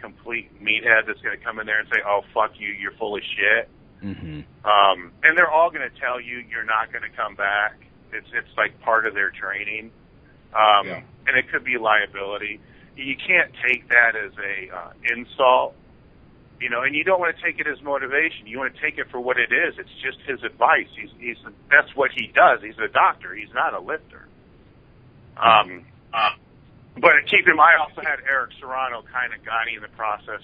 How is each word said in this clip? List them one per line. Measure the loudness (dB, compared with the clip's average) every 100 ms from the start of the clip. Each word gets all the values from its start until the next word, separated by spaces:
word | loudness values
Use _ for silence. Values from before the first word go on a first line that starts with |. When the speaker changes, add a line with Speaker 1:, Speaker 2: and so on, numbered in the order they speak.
Speaker 1:
complete | -18 -16 -10 -10 -10 -8
meathead | -4 0 4 4 2
that's | -6
gonna | -8 -8
come | -8 -8
in | -4
there | -4
and | -2
say, | -4
"Oh, | 0 -2 0
fuck | -2 -2 -4
you, | -12
you're | -8 -10 -8
full | -8 -6
of |
shit." | -8 -2 2 2 -2 -14 -20 -14
Speaker 2:
Mm-hmm. | -12 -10 -12 -14 -16 -6 2
Speaker 1:
Um, | 6 6 4 -6 0
and | 2 4
they're | 2
all | 4 2
gonna | 0 -10 -8
tell | -6 -6
you | -8 -14 -10
you're | -8
not | -2 -2 -2
gonna | -8 -10 -6
come | -6 -2
back. | 0 0 0 -4 -20 -20 -14
It's, | -14 -8
it's | -8 -6 -4
like | -4 -2
part | 2 2 2
of |
their | -2 -4
training. | -6 -8 -8 -8 -12 -14 -20 -20 -20 -20 -20 -6
Um, | 4 6 6 4
Speaker 3:
Yeah. | -8 -14 -6 0
Speaker 1:
and | 0
it | 0
could | -6
be | -4 -2
liability. | 2 2 0 -6 -8 -8 -8 -12 -18 -20 -20 -12
You | -10 -8
can't | 0 0 0 -4 -2
take | -2 2
that | 4 4 0
as | -8 -10
a, | -8 -8 -10
uh, | -14 -16 -10
insult, | -8 -8 -10 2 4 4 2 -8 -20 -20 -20 _ -20 -20 -20 -12
you | -6
know, | -2
and | -2
you | 0
don't | 0 2
wanna | 0 -2
take | -6 -4
it | -6
as | -6
motivation. | -6 -4 -2 -2 -2 -4 -12
You | -8
wanna | -8 -4
take | -6 -6
it | -8
for | -6
what | -2 0
it | 2
is. | 0 0 -6
It's | -18 -10
just | -10 -10 -10
his | -8
advice. | -10 0 2 2 -2
He's, | -14 -18 -14
he's, | -14 -14 -18 -20 4
that's | 4 4 0
what | 0
he | -2 -2
does. | 6 6 6
He's | -2 -6
a | -2
doctor. | 2 2 0 -12
He's | -14 -8
not | -4 -4
a | -4
lifter. | -8 -10 -12 -20 -20 -20 _ -20 -20 -20 -20 -20 -20 -20 -20 2
Um, | 4 6 2 -8 -20 -20 -8
uh, | -2 -2 -2 _ -20 -20 -20 -20 0
but | 4 4 2
keep | 2 2
in | 6
mind, | 6 6
I |
also | 0 -6
had | -6 -4 -2
Eric | -2 -4 -12
Serrano | -8 -6 -4 -6
kinda | -8 -6 -6 -8
guiding | -6 -4 -4 -8
the | -14
process | -8 -6 -6 -8 -14